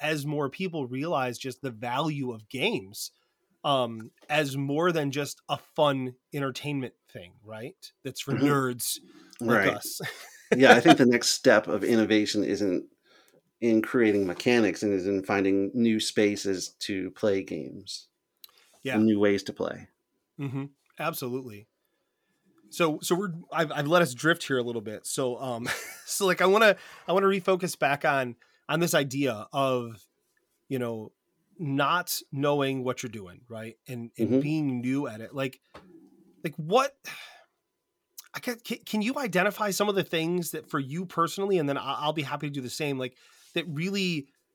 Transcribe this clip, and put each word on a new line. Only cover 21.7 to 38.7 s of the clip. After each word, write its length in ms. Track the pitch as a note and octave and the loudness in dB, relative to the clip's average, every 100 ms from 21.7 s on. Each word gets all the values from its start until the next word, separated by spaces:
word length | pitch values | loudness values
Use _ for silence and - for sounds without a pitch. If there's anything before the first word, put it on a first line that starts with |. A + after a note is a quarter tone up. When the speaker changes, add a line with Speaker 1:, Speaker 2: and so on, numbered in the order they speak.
| _ _ _ _ _ _ _ _ _ _ | _ _ _ _ _ _ _ _ _ _
Speaker 1:
So, 300 | - E3 D#3 | -2 -2 -2
so 120 | - | -2
we're, 180 | F3+ G3+ E3 - | -2 -2 -8 -6
I've, 200 | D#3 D#3 | -4 -2
I've 140 | C#3+ D3 | -2 2
let 140 | F3 | 4
us 100 | D#3+ | 2
drift 280 | B2 D#3 E3+ - | 0 0 0 0
here 120 | C3 | -2
a 40 | |
little 200 | A#2+ A#2 | -2 -6
bit. 240 | G#2+ G#2+ - | -8 -10 -8
So, 320 | - C3 A#2 | -4 -2 -4
um, 280 | C3 A#2 B2+ - - | -6 -6 -6 -6 -10
<laughs> 180 | - | -14
so, 220 | - - G3 | -8 0 2
like, 160 | F3+ | 4
I 40 | F#3 | 4
wanna, 300 | G#3 A3 F3+ - - - | 6 6 4 -2 -10 -2
I 40 | |
wanna 140 | F#3 G3 | 2 4
refocus 500 | G3 F#3 F#3 F3+ - | 2 2 0 -2 0
back 260 | C#3+ C#3 | 0 2
on, 320 | D#3 C#3 B2 A#2 _ _ - | 2 2 -2 -8 _ _ -4
on 120 | D#3 | 0
this 120 | E3+ | 2
idea 520 | E3 C#3+ C3+ C3+ G#2+ G#2+ | 2 0 0 -2 -2 -4
of, 520 | C#3 C3+ B2+ A#2 A2 _ _ _ _ _ _ - | 0 0 0 -4 -12 _ _ _ _ _ _ -8
you 100 | C3+ | -6
know, 340 | A#2+ A2+ G#2+ - _ _ _ - | -4 -6 -12 -20 _ _ _ -8
not 640 | D3 C#3 C#3+ F3 F3 - - | -2 0 2 0 -2 -8 -6
knowing 500 | C3+ D3 D3 C3+ C3+ | -2 2 2 0 -2
what 200 | B2+ B2 | -4 -6
you're 80 | B2+ | -8
doing, 320 | G#2+ F#2 F2+ - | -12 -16 -20 -16
right? 280 | A2+ A2+ - - | -14 -14 -14 -12
And, 220 | B2 A#2 - | -12 -10 -2
and 100 | A2 | 0
Speaker 2:
Mm-hmm. 120 | C3 | 2
Speaker 1:
being 400 | D3 D#3 C#3+ B2 | 0 -2 -2 -2
new 260 | A#2+ C3+ C#3 | -2 -4 -6
at 140 | A2 | -10
it. 120 | A2+ | -10
Like, 260 | C#3 C3+ - _ - - - - _ _ _ | -6 -6 -8 _ -20 -20 -20 -20 _ _ _
like, 120 | E3 D#3+ | -10 -8
what, 380 | D#3 A3+ C#4 - - - - - _ _ _ _ _ _ _ - - | 2 2 2 -4 -18 -16 -18 -20 _ _ _ _ _ _ _ -20 -16
I 60 | - | -10
can, 160 | - A3+ | -8 -8
can, 200 | - | -8